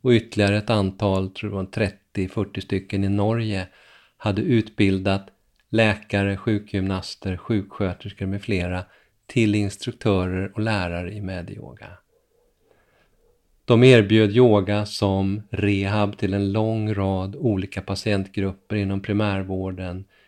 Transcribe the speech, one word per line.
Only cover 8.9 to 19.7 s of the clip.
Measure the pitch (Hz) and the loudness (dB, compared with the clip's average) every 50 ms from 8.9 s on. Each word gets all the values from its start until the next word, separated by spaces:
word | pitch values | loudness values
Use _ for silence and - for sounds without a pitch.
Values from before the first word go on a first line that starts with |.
| _ _ _ _ _ _ _ | _ _ _ _ _ _ _
till | - - 120 113 107 104 | -4 0 2 2 2 2
instruktörer | 107 101 98 - - - 120 - - - 113 98 92 90 92 92 92 98 98 - | 2 0 -2 -6 -8 -10 -10 -8 -4 0 0 2 2 0 -2 -2 -4 -6 -6 -6
och | 110 | -6
lärare | 107 113 110 101 90 87 87 87 90 87 | -4 -2 -2 -2 -4 -4 -6 -6 -8 -8
i | 104 104 | -10 -10
medyoga. | 101 95 95 87 85 90 101 - - - 62 - - - 92 - _ _ _ _ _ _ _ _ _ _ _ _ _ _ _ _ _ _ _ _ _ _ _ _ _ _ _ _ _ _ _ _ - | -10 -8 -8 -10 -10 -12 -14 -16 -16 -18 -18 -20 -20 -20 -20 -20 _ _ _ _ _ _ _ _ _ _ _ _ _ _ _ _ _ _ _ _ _ _ _ _ _ _ _ _ _ _ _ _ 0
De | - 120 113 127 | 4 6 8 10
erbjöd | 131 127 117 104 98 107 110 110 101 | 10 10 8 8 6 6 4 4 6
yoga | 104 120 127 120 107 104 95 98 104 104 104 | 6 6 6 8 6 4 4 2 0 -2 -2
som | 104 - - 107 98 95 98 98 98 98 107 107 - | -4 -4 0 0 2 2 2 0 0 -2 -4 -6 -8
rehab | - 92 101 101 101 98 98 98 104 107 104 101 104 - | -4 0 2 2 2 2 0 0 0 0 0 -2 -2 -4
till | 107 92 98 | -4 -2 0
en | 101 101 98 | 0 0 0
lång | 98 110 110 110 110 110 107 107 107 | 0 0 0 0 -2 -2 -2 -2 -2
rad | 98 98 95 95 92 92 95 101 | -2 0 0 0 -2 -4 -6 -6
olika | - 160 117 104 95 92 92 - 95 | -2 -2 0 0 0 -2 -6 -8 -10
patientgrupper | - - 98 - - 110 104 95 98 - - 101 98 95 95 - _ - 110 | -6 -6 -6 -4 -2 -2 0 0 -2 -4 -4 -4 -2 -4 -4 -8 _ -6 -4
inom | 104 101 95 98 98 | -2 -2 -2 -4 -4
primärvården, | 98 - 101 104 107 104 98 98 92 92 95 92 92 95 | -4 -2 -2 0 0 0 -2 -4 -4 -6 -6 -6 -6 -6